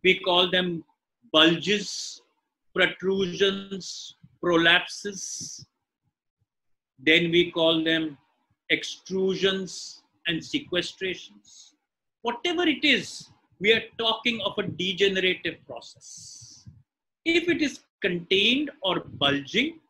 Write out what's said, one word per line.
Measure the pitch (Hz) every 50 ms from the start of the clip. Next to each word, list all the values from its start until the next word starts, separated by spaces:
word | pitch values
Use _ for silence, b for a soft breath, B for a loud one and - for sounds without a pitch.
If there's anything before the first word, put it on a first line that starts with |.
| -
We | - 180 -
call | - 190 175 180 185 180
them | 185 185 185 180 170 160 - _ _ _ _ _ _ _ _ -
bulges, | - 156 156 165 170 165 139 170 208 208 190 - - - - - - - _ _ _ _ _ _ _ _ _ _ _
protrusions, | 180 180 170 175 - 180 190 196 196 196 175 170 160 196 196 196 196 196 196 196 - - - - - - - - _ - - _ _ -
prolapses. | 175 175 165 165 165 175 180 180 - - - - 208 196 185 - - - - - 151 - - 143 _ _ _ _ _ _ _ _ _ _ _ _ _ _ _ _ _ _ _ _ _ _ _ _ _ _ _
Then | 131 151 160 170 170 170
we | 165 175 175 175
call | - 175 160 165 165 160 160
them | 165 165 160 160 151 143 _ _ _ _ _ _ _ _ _ _ -
extrusions | 165 156 - - - - _ - 185 190 190 190 185 156 175 196 190 196 190 165 - - - - - - _ _ _ _ _
and | 170 170 160
sequestrations. | - - - 143 139 - 180 175 175 - - - 190 185 175 - - - 208 208 _ - - - - - _ _ _ _ _ _ _ _ _ _ -
Whatever | 233 240 - - 349 349 339 359
it | 330 277 - -
is, | 294 254 202 - - - - - - - _ _ _ _ _
we | 180 214
are | 226 220 220 - _
talking | - 226 226 220 - - 247 233 220
of | 190 202 -
a | 214 196
degenerative | 180 - 151 180 185 185 170 196 196 190 190 185 185 180 - - 165 165 - _
process. | - 123 117 - - - - - - - - - - - - - - - - _ - - - _ _ _ _ _ _ _ _ _
If | 330 330 349 339
it | 349 330 -
is | 302 269 - - _ _ _ _
contained | - 190 180 175 170 _ 190 196 208 226 247 277 302 277 - _
or | - 185 175 156
bulging | - - - - 139 139 139 143 139 - - 208 277 320 - - _